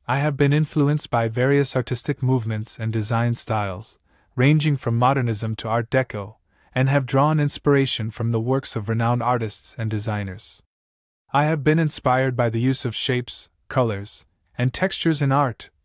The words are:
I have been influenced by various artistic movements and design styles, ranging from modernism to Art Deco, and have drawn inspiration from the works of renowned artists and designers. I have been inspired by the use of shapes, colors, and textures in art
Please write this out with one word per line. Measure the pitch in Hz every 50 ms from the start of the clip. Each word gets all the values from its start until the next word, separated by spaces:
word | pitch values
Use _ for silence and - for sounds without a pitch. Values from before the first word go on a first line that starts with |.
| _ -
I | 127 139
have | 143 151 143
been | 131 143 139 143
influenced | 151 156 - - 156 143 143 151 147 - -
by | - 117 117 113
various | 110 123 123 135 143 143 139 - -
artistic | 131 120 - 123 117 - - 143 - -
movements | 123 131 127 110 113 110 107 107 - - -
and | 113 110 107
design | 113 104 107 120 113 117 120 117
styles, | - - - 113 107 104 98 92 90 110 - - _ _ _ _ _ _ _ -
ranging | 123 127 139 156 156 143 156 143 131
from | - 123 117 117
modernism | 123 127 135 139 123 120 113 104 113 110 110
to | - - 113
Art | 113 117 113 -
Deco, | - 131 - - - 104 98 104 - _ _ _ _ _ _ _ -
and | 127 131 135
have | 139 143 135
drawn | 120 - 135 143 151 156 156
inspiration | 147 143 - - - 147 143 139 135 127 - - 110 110 -
from | - 113 117
the | 117 113
works | 113 120 131 135 131 - -
of | 113 104 104
renowned | 113 113 117 117 120 123 117
artists | 120 127 120 113 107 - - - - -
and | - 117 107
designers. | 110 107 104 113 104 104 101 95 92 101 - - - - _ _ _ _ _ _ _ _ _ _ _ _ _ _ -
I | 143 147
have | 151 160 151 131
been | 151 156 165
inspired | 165 151 - - - 135 127 131 135 135 127
by | 120 123 117
the | 110 113
use | 120 131 131 - -
of | 120 107
shapes, | - - - 127 123 120 - - - - - _ _ _ -
colors, | - 139 127 113 104 98 101 101 - - - _ _ _ _ _ _
and | - 123 127 -
textures | - 185 190 - - - 165 160 143
in | 151 135 135
art | 143 147 127 113 - - - _ _ _